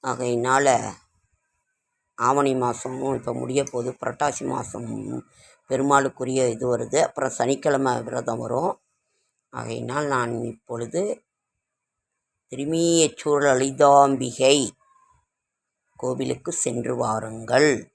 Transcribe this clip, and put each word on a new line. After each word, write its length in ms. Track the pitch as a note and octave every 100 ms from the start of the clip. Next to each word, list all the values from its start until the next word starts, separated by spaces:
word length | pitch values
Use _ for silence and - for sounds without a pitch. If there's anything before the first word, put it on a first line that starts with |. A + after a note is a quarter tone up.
ஆகையினால 600 | C3 B2 B2+ A#2+ B2 C3 C#3 A#2+ G#2+ F#2 _ _ _ _ _ _ _ _ _ _ _ - A#2+
ஆவணி 260 | C#3 C#3 C3
மாதமும் 520 | B2 A#2+ C3 C3 C3+ C3
இப்போ 140 | B2 A#2+
முடிய 200 | B2 C3 C#3
போகுது. 180 | B2 A#2+ B2
புரட்டாசி 440 | A#2 A#2+ D3 C#3 C3+
மாதம் 360 | B2+ B2 - A#2 A2 G#2+ B2 - _ _ _ _
பெருமாளுக்குரிய 760 | C3 C#3 C#3 C3+ - B2+ C3 B2
இது 120 | A2+ B2
வருது. 260 | A#2+ A#2 C3+ -
அப்புறம் 280 | - C3 -
சனிக்கிழமை 540 | A#2+ C3+ D3+ C#3 C3+ B2 A#2+
விரதம் 340 | A#2+ - A2+
வரும். 300 | A#2 A#2+ F3 - _ _ _ _ _ _ _ B2+
ஆகையினால் 500 | A#2 A#2 A#2+ C#3 D3
நான் 200 | C3+ A#2+ A#2 A#2
இப்பொழுது 500 | A2+ _ A#2 A#2 E3 G3+ A#3 _ _ _ _ _ _ _ _ _ _ _ _ _
திருமியச்சூர் 920 | B2+ C#3+ E3 E3+ E3+ D3+ - - D3 C#3+
லலிதாம்பிகை 1040 | B2+ C3+ C3+ D3 C#3 C#3 C3+ B2+ A#2 C3 D3 A#2+ - _ _ _ _ _ _ _ _ _ _ _ _
கோவிலுக்கு 480 | B2+ B2+ C3 B2 - E3
சென்று 320 | - A#2+ A#2 B2
வாருங்கள். 680 | A#2+ A2 A2 A2 A2+ B2 D3+ A#2+ -